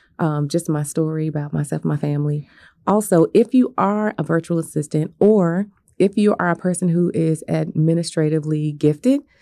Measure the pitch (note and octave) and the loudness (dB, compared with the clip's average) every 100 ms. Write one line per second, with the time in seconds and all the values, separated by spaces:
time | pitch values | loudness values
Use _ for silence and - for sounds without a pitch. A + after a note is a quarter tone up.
0 | _ - E3 D3 D3 E3+ E3 D3+ D3+ - | _ -4 -2 -2 -2 -2 -2 -4 -4 -4
1 | D#3 D#3 D#3 D3+ D3 D#3 D3 D#3 D#3+ D3 | -4 -4 -4 -6 -6 -6 -4 -4 -4 -2
2 | D3 D3 D3 D3 C#3+ _ - _ - G#3 | -2 -2 -2 -4 -8 _ -20 _ -2 0
3 | G#3+ E3+ E3 G#3 A#3 B3+ A#3+ - F#3+ G#3 | 2 2 4 4 4 2 2 0 -2 0
4 | G#3+ - D#3 E3 - E3+ D#3+ D#3 D3 D#3 | -2 -4 -2 -2 -2 -4 -4 -6 -4 -4
5 | D3+ - G3+ G#3+ E3+ E3+ G#3 _ _ - | -4 2 4 4 2 0 -4 _ _ 0
6 | G3 G#3+ G#3 - F3 E3+ F3+ F3 F3+ E3+ | 0 2 2 2 0 0 -2 -2 0 2
7 | F3 - D#3+ D#3 - E3 D#3 - D#3+ E3+ | 0 0 0 -2 -2 -4 -2 0 2 0
8 | E3 - D3+ D#3 D3+ D3+ D3+ D3 D3+ D3+ | -2 -2 0 0 -2 -2 -4 0 0 2
9 | B3 C#4 - _ | 0 0 -4 _